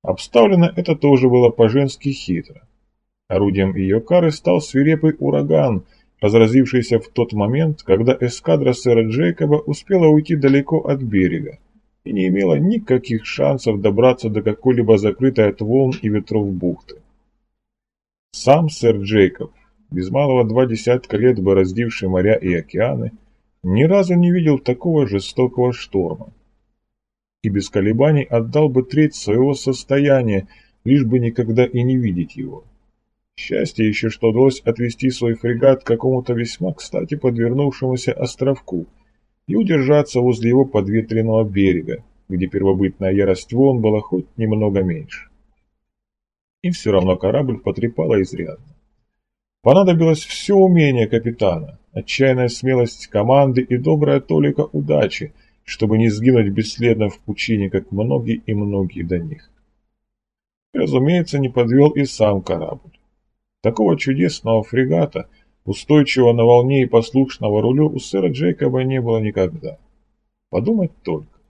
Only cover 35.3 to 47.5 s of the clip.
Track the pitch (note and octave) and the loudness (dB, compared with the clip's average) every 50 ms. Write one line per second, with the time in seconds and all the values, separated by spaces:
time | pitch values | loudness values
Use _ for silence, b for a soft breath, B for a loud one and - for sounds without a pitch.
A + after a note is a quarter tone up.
35.3 | A2+ A2+ - A#2+ A#2+ A#2 C3+ C3+ C3+ C3 _ - A#2 A2+ B2+ C3 C3 B2+ B2 - | -2 -2 -4 -4 -2 2 4 4 2 2 _ -4 -4 -2 0 -2 -2 -2 -2 -4
36.3 | B2 A#2 A#2+ A2+ - - - - - - - - - - - - D3+ C#3+ - B2+ | -4 -4 -4 -6 -6 -8 -6 -8 -6 -8 -12 -8 -6 -6 -6 -6 -8 -4 -2 -2
37.3 | A#2 A#2 A#2 A#2 A#2+ C3+ C#3+ C#3 C3 - C3 C3 B2+ B2 - B2 - - - A#2+ | 0 0 -2 0 0 0 -2 -2 -2 -4 -4 -4 -4 -2 -4 -4 -4 -4 -6 -8
38.3 | - - C3+ C3+ C#3 - _ - F#2 E2+ - - _ _ _ _ _ _ _ _ | -6 -4 -2 -2 -2 -4 _ -10 -8 -8 -8 -10 _ _ _ _ _ _ _ _
39.3 | _ _ _ - E3+ A3 A3 G3 E3 C#3+ C3 C3 D3 D3 D3 - - B2+ B2 B2 | _ _ _ -4 -2 -2 0 0 0 0 2 4 2 2 2 0 -2 0 0 0
40.3 | A#2+ A2 A2+ A#2 A#2+ C3 C#3 C3+ - G#2+ F#2+ G2 G#2+ A2+ A2+ - A2+ A2+ A2 A2+ | 0 0 0 2 2 2 2 2 0 -2 -2 0 -2 -2 -2 -2 -2 -2 0 0
41.3 | A2 A2 A2 G#2 F#2+ G2+ G2 F#2+ F2+ F2 - - A#1 - - _ _ _ _ _ | 0 0 0 0 0 2 2 2 2 0 -4 -8 -10 -10 -12 _ _ _ _ _
42.3 | F#2+ F2+ F#2+ F2+ - G2 F#2+ G2 F#2+ F#2+ G2 F#2 - - G2 F#2+ F#2+ G2+ G2+ G2 | -4 -4 -4 -4 -4 -2 0 0 0 0 -2 -4 -4 -4 -4 -2 0 0 2 0
43.3 | F#2 - - _ A2+ A#2+ C3+ C#3 C3 A#2+ A2 A2 G#2+ G#2+ G2+ - - F2+ F2+ _ | 0 -2 -4 _ 0 2 2 2 2 2 0 0 0 -2 -4 -4 -6 -6 -6 _
44.3 | _ - A2+ G#2+ G#2+ G#2+ G#2+ G#2 G2 G2 F#2+ F#2 E2 D#2 D2+ - - - - _ | _ -4 -2 -2 0 0 0 0 0 0 -2 -2 -4 -6 -10 -16 -18 -20 -20 _
45.3 | _ _ _ _ _ _ _ _ _ _ _ _ _ _ _ _ _ _ _ _ | _ _ _ _ _ _ _ _ _ _ _ _ _ _ _ _ _ _ _ _
46.3 | _ _ _ _ _ _ - F3+ F3 - - G#2+ G2 G2 F#2 F#2+ F#2 - - F#2+ | _ _ _ _ _ _ -6 -6 -6 -4 -2 0 2 2 2 2 0 0 0 0
47.3 | A2 C#3 C#3+ B2+ | 0 0 -2 -2